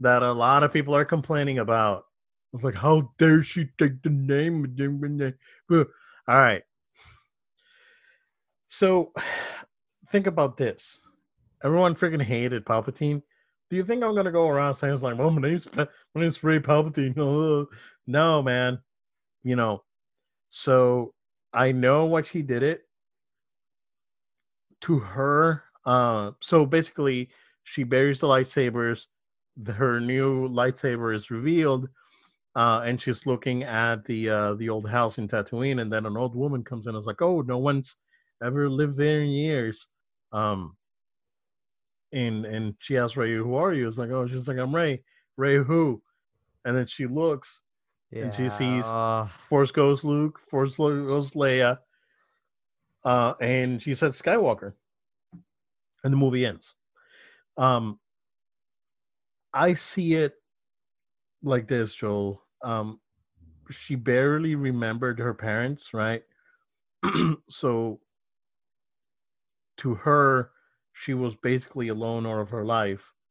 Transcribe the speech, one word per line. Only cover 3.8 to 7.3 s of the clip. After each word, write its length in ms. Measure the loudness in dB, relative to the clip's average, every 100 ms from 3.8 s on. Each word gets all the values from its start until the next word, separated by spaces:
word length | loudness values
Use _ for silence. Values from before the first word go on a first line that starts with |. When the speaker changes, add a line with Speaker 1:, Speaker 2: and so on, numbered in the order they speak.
| 0 0
Speaker 1:
the 60 | -2
name 540 | -2 0 0 0 -2
of 120 | -4 -4
the-, 580 | -4 -4 -6 -4 -4 -6 _ _ 2 2 2 _ -20 -12 2
all 100 | 6
right." 240 | 6 4 -6 _ _ _ -20 _ _